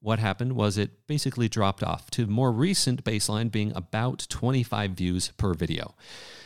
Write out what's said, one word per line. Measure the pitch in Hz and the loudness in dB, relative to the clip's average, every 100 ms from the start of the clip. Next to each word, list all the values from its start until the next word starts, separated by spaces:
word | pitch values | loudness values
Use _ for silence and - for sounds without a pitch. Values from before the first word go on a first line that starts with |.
what | 107 110 | -2 0
happened | 107 95 123 | 0 0 -2
was | 127 104 101 | 2 2 2
it | 101 - - | -2 -4 -4
basically | 151 - - 113 | -2 -2 0 0
dropped | 113 98 - | 2 2 2
off | 92 82 - | -2 -4 -4
to | - 110 | -2 0
more | 107 131 | 2 2
recent | 113 170 190 - 123 | 4 2 2 2 0
baseline | - 107 - 107 117 | 0 0 0 0 0
being | 107 104 | 0 0
about | 87 87 107 123 - - | -2 -4 -2 -2 -2 -6
twenty-five | - 123 131 117 107 101 | -2 2 2 0 0 -2
views | 90 87 90 - - | 0 0 0 -2 0
per | 101 | 0
video. | 85 85 78 - - - - - - | 0 -2 -2 -8 -14 -20 -20 -18 -20